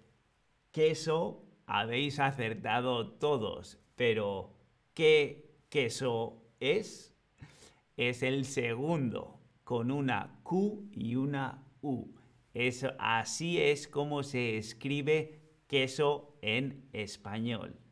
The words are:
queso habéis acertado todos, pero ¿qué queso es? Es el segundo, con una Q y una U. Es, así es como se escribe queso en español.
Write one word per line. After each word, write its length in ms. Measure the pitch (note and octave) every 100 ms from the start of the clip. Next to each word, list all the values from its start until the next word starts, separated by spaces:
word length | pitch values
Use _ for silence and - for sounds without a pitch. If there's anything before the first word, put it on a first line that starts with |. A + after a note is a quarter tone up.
| _ _ _ _ _ _ _
queso 680 | D#3 D#3 D#3 D#3+ D#3+ F#3+ - - -
habéis 560 | - G2+ A2+ B2 C#3+ C#3+
acertado 920 | C#3 C3+ A2+ G2 G#2+ A#2 B2+ B2 G#2
todos, 680 | - D3 C#3 G#2 F2 - - _ -
pero 560 | A#2+ A2 G2+ G2 - - _ _ _
¿qué 640 | - D#3 D#3 C#3+ - - _ _
queso 720 | D3+ A#2+ - C3 A2+ A2+ - - _
es? 560 | B2+ F#3+ - - - _ _ _ - - - _ _ -
Es 260 | B2 B2
el 220 | C3 C#3
segundo, 960 | C3+ - A#2 A#2 D3+ E3 B2 G2+ - - _ _
con 260 | - B2 A#2+
una 480 | C#3+ C3+ G#2 G2+ -
Q 480 | - F3+ G#3 G#3 -
y 240 | - A2+ B2
una 480 | C#3 C#3 C3+ - - -
U. 320 | D3 A#2+ - - - _ _
Es, 320 | A2+ B2 A#2+ C3 -
así 600 | A2 A2+ A#2 - E3+ E3+
es 300 | D3 C#3+ -
como 340 | C#3 D3 D3
se 360 | C3+ B2+ A#2+ A2
escribe 840 | G#2+ - C#3 C#3+ C#3+ D#3 D#3 - - _ _
queso 720 | C#3 C3 - D3 C#3+ - -
en 460 | G#2+ A#2 C3+ C3+ -
español. 840 | G#2+ G2+ - G2 A2 A#2 A2 F2+ - -